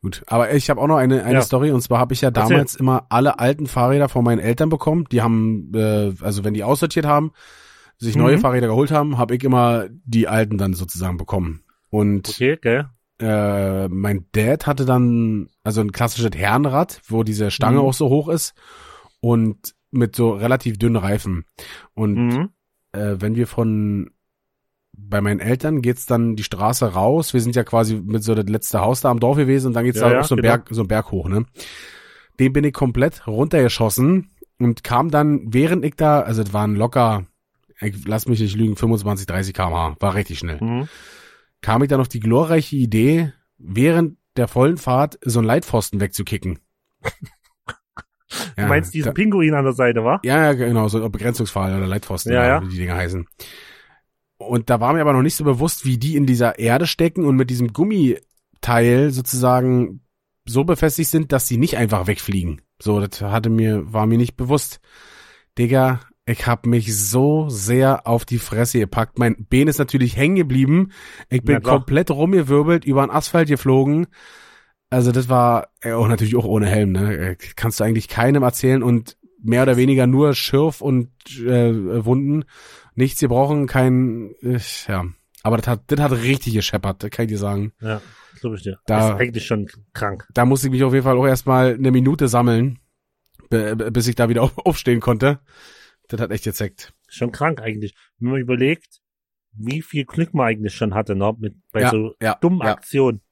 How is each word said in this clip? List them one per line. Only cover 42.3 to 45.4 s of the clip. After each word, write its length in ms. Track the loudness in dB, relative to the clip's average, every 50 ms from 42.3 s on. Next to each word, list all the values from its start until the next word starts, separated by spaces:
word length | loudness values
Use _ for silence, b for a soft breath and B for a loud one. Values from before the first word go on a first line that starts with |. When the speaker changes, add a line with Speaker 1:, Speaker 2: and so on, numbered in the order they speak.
| 2 2 2 2 0 0 0 -2 -2
Speaker 1:
Idee, 560 | -2 0 0 2 2 4 4 4 2 0 -2 -6 _ _ _ _
während 600 | _ -14 -6 -2 2 2 4 4 4 2 0 -2 _ _ _ _
der 120 | -2 -2 0
vollen 280 | 2 2 2 2 2
Fahrt 400 | -2 -2 -2 0 0 0 0 -4 -8 -6
so 160 | -2 0
einen 80 | 2